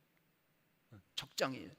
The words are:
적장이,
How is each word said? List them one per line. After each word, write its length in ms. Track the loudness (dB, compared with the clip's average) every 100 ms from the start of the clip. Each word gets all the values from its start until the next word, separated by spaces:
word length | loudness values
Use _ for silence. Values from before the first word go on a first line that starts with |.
| -20 -20 _ _ _ _ _ _ -20 -18 -12 -6
적장이, 540 | -4 2 4 2 -4